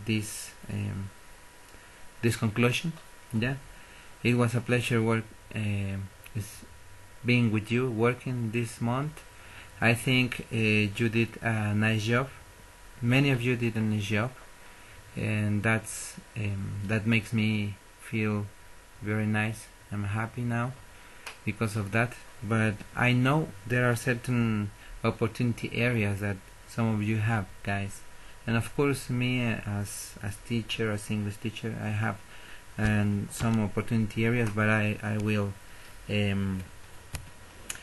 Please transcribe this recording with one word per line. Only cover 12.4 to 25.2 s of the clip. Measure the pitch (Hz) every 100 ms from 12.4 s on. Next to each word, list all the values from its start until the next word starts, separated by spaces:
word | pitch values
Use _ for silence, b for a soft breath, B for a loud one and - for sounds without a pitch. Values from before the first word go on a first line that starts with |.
| - - - - - -
Many | 120 131 143
of | 127
you | 120 120
did | 117 110
a |
nice | 110 107 101
job, | 104 117 - - - B B B B - -
and | 110 107 104 104
that's, | 107 110 110 - - - - -
um, | 104 98 101 101 98
that | 110 104
makes | 113 110
me | 113 107 107 104 95 - -
feel | - 113 107 104 101 - - - - -
very | 101 107 107
nice. | 107 107 110 - - -
I'm | 104 101
happy | 104 113 -
now | 120 117 123 135 - B B B B B
because | - 101 113 107
of | 98
that. | 110 120 - - -
But | 101 110 110 107 - -
I | 123
know | 123 127 151 156 - -
there | 123 123
are | 117
certain | - 117 120 123 117 107 101 - B B
opportunity | 113 -